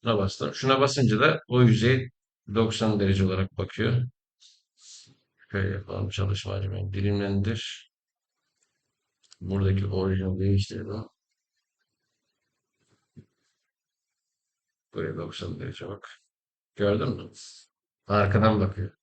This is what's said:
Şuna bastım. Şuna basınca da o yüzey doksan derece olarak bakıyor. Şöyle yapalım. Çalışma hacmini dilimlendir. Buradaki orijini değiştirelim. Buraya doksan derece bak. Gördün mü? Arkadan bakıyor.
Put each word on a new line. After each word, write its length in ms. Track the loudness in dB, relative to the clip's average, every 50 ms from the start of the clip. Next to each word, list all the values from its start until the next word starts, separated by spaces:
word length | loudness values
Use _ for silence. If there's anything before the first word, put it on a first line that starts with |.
| 0 0
Şuna 100 | 0 2
bastım. 360 | 0 -2 -2 -4 -8 -8 -6
Şuna 260 | -2 2 2 4 4
basınca 400 | 4 2 2 2 2 2 4 4
da 220 | 4 4 2 0 -4 -2
o 140 | 4 6 6
yüzey 480 | 6 6 6 4 2 2 2 0 -6 _ _ _ _ _ _ _ -4 0
doksan 460 | 0 0 0 0 0 0 0 2 2
derece 240 | 2 2 4 4 2
olarak 320 | 2 2 0 -4 -4 _ -6
bakıyor. 500 | -8 -8 -4 -4 -2 0 0 0 0 -2 _ _ _ _ _ _ _ -20 _ _ _ _ _ _ _ -20 -20 -20 -20 _ _ _ _ _ _ _ _ _
Şöyle 180 | -4 -2 -2 -2
yapalım. 400 | -2 -6 -8 -8 -6 -6 -6 -6
Çalışma 460 | -4 -2 -2 -2 -2 -4 -4 -6 -6
hacmini 380 | -4 -4 -4 -6 -6 -6 -6 -4
dilimlendir. 1000 | -2 0 0 0 0 0 0 0 0 0 -2 -2 -4 -6 -12 -14 -16 -20 _ _ _ _ _ _ _ _ _ _ _ _ _ _ _ _ _ _ _ _ _ _ _ _ _ _ _ _ _ -20 _
Buradaki 460 | -8 -4 -2 0 2 2 2 2 0
orijini 540 | -2 -2 -2 0 0 0 0 -2 -4 -4 -2
değiştirelim. 640 | 0 2 2 2 0 -2 -6 -10 -10 -8 -10 -10 -10 -12 _ _ _ _ _ _ _ _ _ _ _ _ _ _ _ _ _ _ _ _ _ _ _ _ _ _ _ _ _ _ _ _ _ _ _ _ _ _ _ _ _ -20 -20 _ _ _ _ _ _ _ _ _ _ _ _ _ _ _ _ _ _ _ _ _ _ _ _ _ _ _ _ _ _ _ _ _ _
Buraya 220 | -8 -8 -6 -6
doksan 440 | -8 -10 -10 -10 -10 -10 -10 -10 -10
derece 280 | -10 -12 -12 -12 -12 -14
bak. 200 | -14 -14 -16 -20 -20 _ _ _ _ _ _ _ _ _ _ _ _
Gördün 320 | 0 2 2 4 2 2 -2 -4
mü? 140 | -6 -8 -16 -18 -20 -20 -20 -20 -20 -20 _ _ _ _ _ _ _ _
Arkadan 540 | 0 2 2 4 4 4 4 4 4 4 4
bakıyor. 320 | 2 0 -2 -6 -8 -8 _ _